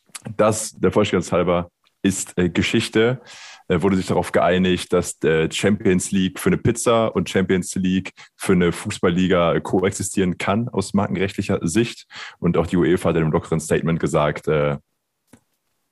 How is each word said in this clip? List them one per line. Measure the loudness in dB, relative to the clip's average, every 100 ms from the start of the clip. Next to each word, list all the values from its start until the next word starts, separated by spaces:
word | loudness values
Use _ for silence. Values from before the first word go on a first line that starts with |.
| _ -18 -10 0
Das, | 2 2 -6 -2
der | 2
Vollständigkeit | 2 2 0 0
halber, | 0 2 0 -2 _ _ _
ist, | -2 -2 -6 -2
äh, | 0
Geschichte. | 0 0 0 0 2 2 0 -8 -20 -20 -12 -2
Äh, | 0
wurde | 2 0
sich | 0
darauf | -2 0
geeinigt, | 0 2 2 2 0 0
dass, | -2 -2 -2 0
äh, | 2 0
Champions | 0 0 2 2 0 0
League | -2 -2 -2
für | 0
eine | 0
Pizza | 0 0 2 2 2
und | -2 -2
Champions | -2 0 -2 -2 -4
League | 0 0 -2 -14 -20 -8
für | 0
eine | 2 2
Fußballliga, | 0 -6 -2 0 2 2 2 2 0
äh, |
koexistieren | 0 0 0 -2 -6 -2 -2 -2
kann | -2 -2 -2
aus | -4 -2
markenrechtlicher | -2 -2 -2 -4 -4 -4 -2
Sicht. | 0 0 0 -4 -18 -18 -16 -4
Und | -2 0
auch | 0
die | 2
uefa | 2 2 2
hat | 0
in |
einem | 0
lockeren | -2 -2 -4
Statement | -2 -2 0 -2
gesagt, | -2 0 0 -2 -2
äh, | 0 0 -4 _ _ _ _ _ -20 _ _ _ _ _